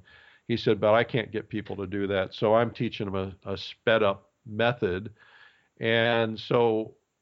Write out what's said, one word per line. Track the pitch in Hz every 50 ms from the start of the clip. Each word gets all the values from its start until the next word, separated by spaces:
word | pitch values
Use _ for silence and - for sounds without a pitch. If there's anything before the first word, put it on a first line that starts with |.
| - _ - - - - _ _ _ -
He | 117 107
said, | - 123 107 95
"But | 107 107 107
I | 117 120
can't | - - 117 104 -
get | 104 107 - -
people | - 107 98 - 101
to | 95 98 90
do | 98 101 101 95
that. | 101 95 92 - -
So | - 123 110 110
I'm | 113 120 117
teaching | - - 123 110 - - 110 98
them | 95 98 95 98 95 - -
a, | 98 98
a | 92
sped | - - - _ - 117 113 113 107
up | 98 98 95 _ _ _ _ - 110
method." | 107 107 113 120 - 139 - 95 90 95 107 110 - _ - _ _ - - - _ _ _ _ _ -
And | - 113 113 117 113 117 120 117 113 110 110 107
so, | - - 131 123 120 117 110 110 110 107 - _ _ _ _ _